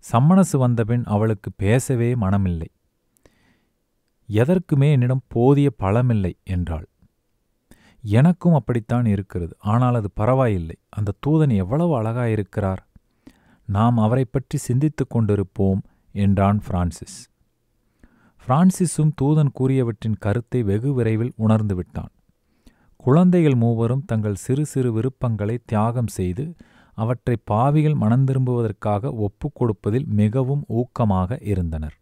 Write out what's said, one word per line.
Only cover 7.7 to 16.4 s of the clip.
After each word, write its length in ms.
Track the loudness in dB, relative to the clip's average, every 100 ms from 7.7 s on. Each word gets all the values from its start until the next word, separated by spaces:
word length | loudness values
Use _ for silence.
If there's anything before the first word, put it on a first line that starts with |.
| _ _ _
"எனக்கும் 520 | 0 4 4 4 2
அப்படித்தான் 520 | 2 0 -4 -2 -2 0
இருக்கிறது. 500 | 0 -2 -8 -8 -8
ஆனால் 360 | -2 2 2 0
அது 160 | -4
பரவாயில்லை. 640 | -2 0 2 2 0 -4 -12 _
அந்த 220 | -8 -6 -4 0
தூதன் 280 | 2 2 2
எவ்வளவு 460 | 0 0 0 0
அழகாயிருக்கிறார். 760 | -2 -2 -2 -2 -4 -4 -4 -4 _ -20 _ _ -20 _ _ _ -6
நாம் 320 | 0 2 2
அவரை 280 | 2 0 -2
பற்றி 320 | -4 -6 -8
சிந்தித்துக் 600 | -2 -2 -2 -4 -4 -2
கொண்டிருப்போம்" 640 | 0 0 -2 -2 0 0 -4 _ _
என்றான் 500 | -2 0 2